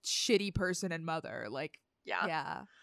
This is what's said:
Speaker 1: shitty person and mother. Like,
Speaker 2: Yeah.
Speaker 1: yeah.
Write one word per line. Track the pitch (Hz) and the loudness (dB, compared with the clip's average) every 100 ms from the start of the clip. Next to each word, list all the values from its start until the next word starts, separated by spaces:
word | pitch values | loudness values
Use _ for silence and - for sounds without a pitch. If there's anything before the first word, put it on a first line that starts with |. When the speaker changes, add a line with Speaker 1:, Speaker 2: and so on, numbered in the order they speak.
| - | -2
Speaker 1:
shitty | - - 202 202 | 0 4 4 4
person | 175 185 180 190 | 0 0 0 -2
and | 165 165 | -2 -2
mother. | 160 - 120 107 | -4 -4 -6 -6
Like, | 131 156 - _ _ - | -4 -6 -10 _ _ -2
Speaker 2:
Yeah. | - 185 | 0 2
Speaker 1:
yeah. | 156 - - 202 - | 0 -2 -6 -10 -20